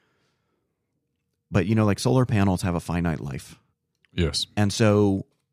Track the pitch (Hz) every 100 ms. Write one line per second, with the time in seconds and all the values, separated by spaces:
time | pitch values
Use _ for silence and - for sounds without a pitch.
0 | _ _ _ _ _ _ _ _ _ _
1 | _ _ _ _ _ 101 92 113 107 95
2 | 127 127 123 101 98 90 92 85 - 85
3 | 85 67 67 - - - _ _ _ _
4 | _ - 80 - - - 104 - 110 104
5 | 101 98 - _ _